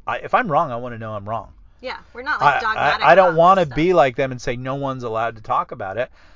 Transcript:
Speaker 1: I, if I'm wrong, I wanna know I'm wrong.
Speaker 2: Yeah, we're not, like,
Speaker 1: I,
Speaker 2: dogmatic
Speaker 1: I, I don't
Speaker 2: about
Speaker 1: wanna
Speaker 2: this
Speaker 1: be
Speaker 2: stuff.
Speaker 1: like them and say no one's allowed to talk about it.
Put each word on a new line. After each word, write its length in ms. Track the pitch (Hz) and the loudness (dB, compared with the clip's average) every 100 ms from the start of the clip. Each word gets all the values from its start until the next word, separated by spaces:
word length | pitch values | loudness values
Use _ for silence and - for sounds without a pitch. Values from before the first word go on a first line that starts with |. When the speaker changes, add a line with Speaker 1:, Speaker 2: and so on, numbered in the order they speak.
| - | -10
Speaker 1:
I, 120 | 120 | -8
if 140 | - | -2
I'm 160 | 202 247 | -2 0
wrong, 220 | 147 165 | -2 -2
I 60 | 120 | -6
wanna 200 | 123 113 | -10 -10
know 160 | 110 | -10
I'm 140 | 107 101 | -10 -8
wrong. 260 | 110 - - - _ | -8 -10 -18 -20 _
Speaker 2:
Yeah, 160 | 254 - - | -14 -14 -14
we're 80 | 233 | -12
not, 180 | 269 277 | -6 0
like, 180 | 147 131 | 2 2
Speaker 1:
I, 20 | |
Speaker 2:
dogmatic 440 | - 220 139 - 143 | 0 -2 0 2 6
Speaker 1:
I, 60 | |
I 40 | 175 | 6
don't 140 | 185 | 6
Speaker 2:
about 80 | 160 | 6
Speaker 1:
wanna 260 | 170 190 165 | 6 6 2
Speaker 2:
this 80 | 127 | 0
Speaker 1:
be 120 | 170 | 2
Speaker 2:
stuff. 80 | 175 | 4
Speaker 1:
like 180 | 143 120 | 4 2
them 160 | 135 | -4
and 80 | 127 | -4
say 160 | - 120 | -6 -6
no 200 | 131 139 | -6 -6
one's 260 | 139 131 | -6 -6
allowed 320 | 120 110 117 113 | -6 -4 -4 -6
to 40 | |
talk 300 | 107 127 175 | -4 -4 -4
about 260 | 120 98 101 | -8 -8 -6
it. 140 | 127 - - | -8 -10 -20